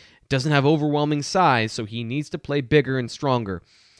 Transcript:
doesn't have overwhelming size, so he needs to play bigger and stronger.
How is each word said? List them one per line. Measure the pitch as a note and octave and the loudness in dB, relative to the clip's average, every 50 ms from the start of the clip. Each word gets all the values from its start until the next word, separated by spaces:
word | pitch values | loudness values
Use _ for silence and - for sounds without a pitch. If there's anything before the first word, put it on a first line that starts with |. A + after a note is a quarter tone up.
| - - _ _ _ - | -20 -20 _ _ _ -4
doesn't | - C3 B2+ D#3 | -2 0 2 2
have | D3+ C#3 C3 | 2 4 4
overwhelming | C#3+ E3 D3 D3+ D3+ D3 D3 D3 D3+ D3+ D3 | 4 4 4 2 0 0 0 0 0 0 -2
size, | C#3 - - F#3+ F3+ D#3 C3 A#2 A2 A2 | -4 -2 0 2 4 4 4 4 2 -2
so | - - A2 | -4 -6 -8
he | G#2 A2+ A#2+ A#2 | -8 -8 -8 -8
needs | A2+ B2+ D3 D3+ - | -6 -6 -6 -6 -8
to | - | -10
play | D#3 - - C#3+ D3 | -10 -6 -4 -2 -2
bigger | C3 A2+ D3+ D3+ C#3 C3 C3 | 0 2 2 2 2 0 -2
and | C3 A#2+ A2+ | -4 -4 -6
stronger. | - - D3+ C#3 B2+ A#2+ A2+ F#2+ F#2 E2 - _ _ _ _ _ _ | -8 -6 -2 -2 0 0 -2 -4 -8 -8 -10 _ _ _ _ _ _